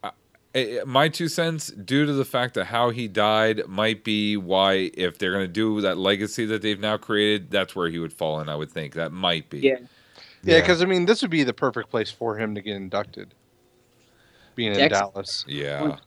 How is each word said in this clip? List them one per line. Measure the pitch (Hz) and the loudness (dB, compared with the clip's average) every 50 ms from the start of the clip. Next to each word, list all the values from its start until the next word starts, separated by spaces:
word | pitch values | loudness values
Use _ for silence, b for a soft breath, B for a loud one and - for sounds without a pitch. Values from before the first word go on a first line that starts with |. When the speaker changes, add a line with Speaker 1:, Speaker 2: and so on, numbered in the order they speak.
| - | -10
Speaker 1:
Uh, | 101 - _ _ _ _ _ _ _ - | -12 -12 _ _ _ _ _ _ _ -2
eh, | 131 127 104 120 117 92 | -2 -2 0 -4 -6 -6
my | 135 127 135 147 160 | 0 2 4 4 4
two | 151 - 170 | 0 -2 -4
cents, | 160 - - 165 165 165 156 - - | -4 -2 -2 -2 -2 -2 -6 -8 -10
due | - 101 98 92 131 143 147 | -12 -14 -6 0 2 2 2
to | 147 143 | 2 0
the | 135 131 | -2 -2
fact | - - 123 123 123 - | 0 0 -2 -2 0 -2
that | 110 92 | -4 -4
how | - 113 117 120 123 | -2 0 2 2 2
he | 117 123 120 | 0 -2 -6
died | 104 92 107 104 107 110 110 110 110 110 107 - | -4 0 2 4 4 4 4 4 4 2 0 -4
might | 85 92 98 107 110 110 107 _ | -4 -2 0 0 0 0 -2 _
be | 113 107 104 104 104 104 | -2 0 0 2 0 0
why, | 101 92 87 95 95 98 98 98 95 92 85 - | -2 0 2 4 4 6 4 4 2 0 -2 -2
if | - 92 87 82 | -2 -2 -2 -2
they're | - 101 92 | -2 -2 -2
gonna | 92 98 95 | 0 0 -2
do | 90 85 104 110 110 107 104 | -2 0 0 0 0 0 2
that | 98 95 87 | 0 0 0
legacy | 85 92 98 101 98 107 101 - - 113 | 2 2 2 2 2 0 -4 -2 -4 -2
that | 107 110 107 | -2 -2 -2
they've | 95 107 104 95 | -2 -2 -2 -2
now | 104 107 107 | -2 -2 -2
created, | 104 - - 110 104 104 107 107 104 92 - | -2 -2 -2 0 2 4 2 2 0 -2 -2
that's | 92 98 92 - - | 0 0 0 0 -2
where | 95 87 82 | -4 -2 -2
he | 80 | -2
would | 85 82 78 - | -4 -6 -8 -6
fall | - 85 78 78 78 | -4 -4 -2 -2 -4
in, | 76 | -4
I | 76 76 | -6 -6
would | 76 78 76 | -6 -8 -8
think. | - 85 78 71 - | -8 -10 -10 -8 -6
That | 85 82 78 | -6 -6 -6
might | 78 92 95 90 87 82 - _ | -6 -2 -2 0 0 -2 -4 _
be. | 76 71 | -8 0
Speaker 2:
Yeah. | 135 135 131 123 123 B B B B B B B B B B B B | 0 0 0 0 -8 B B B B B B B B B B B B
Speaker 3:
Yeah, | 185 165 | 6 6
Speaker 4:
Yeah. | 165 156 | 6 8
Speaker 3:
'cause, | 185 180 165 180 | 6 2 2 2
I | |
mean, | 185 190 180 175 | 2 2 2 4
this | 180 226 - - | 4 2 2 2
would | 190 | 0
be | 165 156 143 | 2 2 2
the | 123 - | 0 0
perfect | - 147 131 - 120 107 - | 0 -2 -2 -2 -4 -8 -4
place | - 117 107 - | -4 -4 -4 -4
for | - _ 120 113 107 | -6 _ -4 -4 -2
him | 107 113 107 104 | -2 -4 -4 -4
to | 104 | -6
get | 95 107 104 | -6 -8 -8
inducted, | 98 95 92 98 98 104 - - 104 101 - _ _ _ _ _ _ _ _ _ _ _ _ _ _ b b b b b b b b b b b | -8 -8 -4 -4 -4 -4 -6 -12 -18 -18 -18 _ _ _ _ _ _ _ _ _ _ _ _ _ _ b b b b b b b b b b b
being | - 117 107 101 | -2 -2 0 2
in | 98 | 4
Speaker 2:
Texas. | 139 - 104 98 | 4 4 4 2
Speaker 3:
Dallas. | 101 98 - 98 98 - - - - | 0 0 -6 -10 -8 -8 -8 -10 -8
Speaker 1:
Yeah. | - 71 71 71 71 71 71 73 76 73 71 _ | -8 -8 -6 -6 -6 -4 -4 -4 -4 -6 -6 _